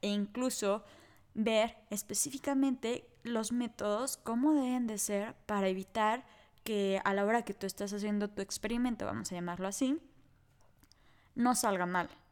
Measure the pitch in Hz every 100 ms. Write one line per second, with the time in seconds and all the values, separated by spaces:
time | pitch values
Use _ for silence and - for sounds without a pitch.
0 | 208 208 202 240 254 - 208 208 - -
1 | - - - - 220 220 226 - - 208
2 | - 208 294 269 - 269 269 254 226 247
3 | - - 226 233 220 240 240 - 208 208
4 | 262 - - 233 285 302 254 254 240 208
5 | - 202 214 - - 208 196 190 190 226
6 | 214 240 - - - - - 214 196 190
7 | - 196 202 233 226 196 196 - 202 202
8 | 208 208 208 208 196 - 214 233 247 233
9 | - 104 190 180 175 175 190 202 262 311
10 | - - - _ _ _ - _ - _
11 | - - _ - 247 247 - 190 175 180
12 | - - _